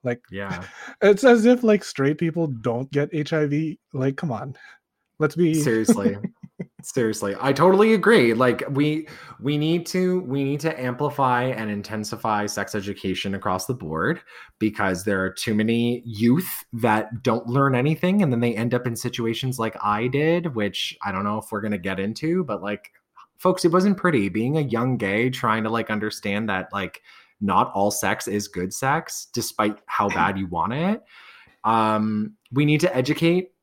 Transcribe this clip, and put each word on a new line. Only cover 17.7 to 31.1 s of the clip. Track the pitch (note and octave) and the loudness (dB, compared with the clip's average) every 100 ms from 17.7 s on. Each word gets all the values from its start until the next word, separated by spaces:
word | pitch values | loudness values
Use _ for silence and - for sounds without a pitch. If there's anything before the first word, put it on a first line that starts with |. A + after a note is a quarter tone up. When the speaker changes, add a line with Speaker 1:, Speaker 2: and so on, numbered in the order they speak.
Speaker 2:
anything, | B2+ C#3 D#3 F3+ G3+ | 2 2 0 2 2
and | E3+ | 2
then | A#2+ | 2
they | A#2+ | 0
end | G#2+ A#2 | 0 0
up | B2 B2 | 0 -2
in | A2+ | -4
situations | A#2+ - A2+ A2 C3 B2 | -6 -4 -4 -2 -4 -4
like | A2 - | -6 -2
I | G#2 G#2 B2 | -2 0 0
did, | C#3 D#3 E3+ E3+ | 0 2 0 0
which | A2+ G2+ - - - | -2 -2 -4 -8 -8
I | G2+ | -6
don't | F#2 | -4
know | G#2 G#2+ | -4 -4
if | - | -6
we're | G#2 | -6
gonna | G#2+ G2+ | -4 -4
get | F#2 F#2+ | -4 -4
into, | G2 A2 D#3 F3+ | -4 -4 -2 -2
but, | D3+ G2+ | -2 -6
like, | G2 G#2 - _ _ _ - _ | -6 -8 -10 _ _ _ -20 _
folks, | F3+ F3+ | 0 2
it | E3+ | 4
wasn't | F3 G3 F#3+ | 4 4 2
pretty | F3 C#3+ G2 | 2 2 0
being | F#2+ A#2+ D#3 | -2 -2 -2
a | |
young | C#3 A2+ B2 B2+ | 0 -2 0 0
gay | G2 G#2 B2+ | 0 0 0
trying | B2+ A#2+ A2 | 0 0 0
to, | A2 | 0
like, | A2+ A2 | -2 -2
understand | G#2+ G#2+ - G#2 G2+ A2 | -2 -4 -6 -4 -2 -2
that, | F#2+ F#2 | -4 -4
like, | G2+ F#2 - - - _ _ | -6 -6 -10 -20 -20 _ _
not | G#2 F#2 G#2+ | 2 2 2
all | G2 G2+ | 0 0
sex | - G2 G#2+ - | 0 -2 -2 -4
is | G#2 G2+ | -4 -4
good | F2+ F#2 | -6 -6
sex, | - C3 D3+ - - - | -4 -2 -2 -4 -12 -8
despite | - A2+ - G#2+ G#2 | -8 -6 -2 -2 -2
how | - - G#2 | -8 -2 -2
Speaker 1:
<clears throat> | |
Speaker 2:
bad | F2+ F2 G2 | 0 0 0
you | F#2+ | -4
want | E2+ E2+ | -4 -2
it. | C3 F3 A3 _ | -2 -2 -2 _